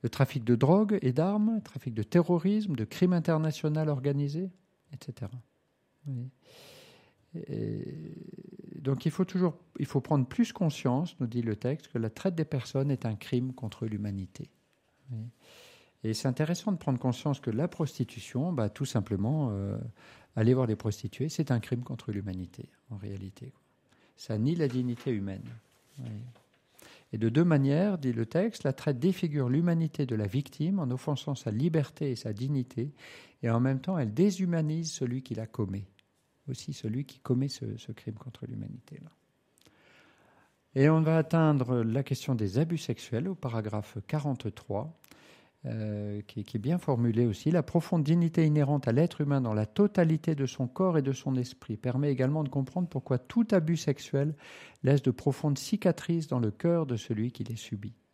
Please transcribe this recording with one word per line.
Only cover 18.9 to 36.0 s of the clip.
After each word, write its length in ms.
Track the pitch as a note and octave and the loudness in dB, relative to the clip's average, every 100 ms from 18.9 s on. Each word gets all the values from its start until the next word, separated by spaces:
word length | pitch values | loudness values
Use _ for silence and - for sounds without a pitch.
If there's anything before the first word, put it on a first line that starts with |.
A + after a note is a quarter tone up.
| A#2+ G2 G2 G#2 D#3 C3+ | -2 0 0 0 2 0
euh, 260 | G2+ G2 G#2+ A#2 - - - _ - | -2 -4 -4 -8 -14 -20 -20 _ 2
aller 180 | A2+ | 4
voir 120 | B2+ B2 | 6 4
les 100 | G#2+ | 0
prostituées, 520 | A2+ - F#2+ - D3 | -2 -4 -8 -6 -6
c'est 220 | - D3 | -2 0
un 100 | B2 | 0
crime 220 | - A#2+ | 0 -6
contre 300 | B2 A#2+ - | -6 -10 -6
l'humanité, 560 | G2+ G2+ F#2 F2+ - - _ _ | -6 -6 -6 -8 -12 -18 _ _
en 60 | G#2+ | -12
réalité, 540 | G#2 G2 G2 - A#2+ | -10 -10 -12 -14 -18
quoi. 120 | - _ _ _ _ _ _ | -18 _ _ _ _ _ _
Ça 220 | - A2 | -4 0
nie 160 | B2 | 0
la 140 | F3 D3 | 2 0
dignité 420 | B2+ B2 A#2+ - | 0 -2 -4 -2
humaine. 320 | A2+ G2 F#2+ A2 A#2 _ _ _ C#3+ | -2 -4 -8 -12 -16 _ _ _ -14
Vous 80 | |
voyez. 160 | B2 G#2+ B2 A#2 _ _ _ _ - - _ | -12 -10 -14 -18 _ _ _ _ -20 -20 _
Et 60 | A2+ | -2
de 100 | A2+ | 2
deux 160 | A#2+ | 4
manières, 540 | F3 D3+ C3+ D3 G3+ F#3 | 4 6 4 4 2 2
dit 140 | C3+ | 0
le 140 | A#2 A2+ | -2 0
texte, 380 | E3 A3 - | 0 0 -2
la 80 | D3+ | -4
traite 260 | C3 - C3 | -2 -2 2
défigure 500 | E3+ F3+ F3 D3 B2 | 2 0 -2 0 2
l'humanité 580 | C#3 E3+ E3 D#3+ - C3 | 2 2 2 0 -2 -2
de 80 | |
la 120 | A2 G#2 | 0 0
victime 520 | A#2+ D3 - D#3 G3 | -2 -4 -4 -2 0
en 120 | C3+ | 0
offensant 440 | B2+ - C#3 - | -2 -2 -4 -4
sa 160 | C3+ - | -4 -2
liberté 600 | G#2+ D#3+ D#3+ C3+ - D3 | 0 2 2 -2 -4 -4
et 60 | A#2+ | -4
sa 160 | A#2 | -6
dignité, 600 | G#2 C3 C#3+ B2 - C3 - - - - _ | -6 -2 -2 -2 -4 -6 -8 -20 -20 -20 _
et 80 | A#2 | 0
en 100 | A#2 | 2
même 200 | B2+ C3+ | 2 0
temps, 180 | C3 F#3 | -2 -2
elle 140 | A#2 | 0
déshumanise 800 | A2+ G3 F#3 F#3 E3+ D3+ D#3 E3 | 4 4 4 0 2 2 0 -4
celui 300 | - B2 C3 | -4 -2 -4
qui 120 | C3 | -4
la 120 | A2 A2+ | -8 -6
commet, 400 | - G2+ F#2+ G2 _ | -4 -2 -2 -8 _